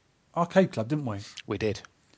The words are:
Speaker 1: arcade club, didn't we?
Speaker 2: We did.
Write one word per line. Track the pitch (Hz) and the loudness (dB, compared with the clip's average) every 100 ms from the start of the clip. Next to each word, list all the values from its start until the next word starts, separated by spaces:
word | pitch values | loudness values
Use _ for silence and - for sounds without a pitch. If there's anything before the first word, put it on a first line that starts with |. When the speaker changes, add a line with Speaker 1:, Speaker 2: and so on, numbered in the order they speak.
| _ _ _ - | _ _ _ -4
Speaker 1:
arcade | 175 190 190 | 2 4 4
club, | - 113 | 2 -2
didn't | 151 131 | -2 -2
we? | 101 - - - | -6 -8 -12 -4
Speaker 2:
We | 101 | 0
did. | 107 95 - _ _ | 0 -2 -6 _ _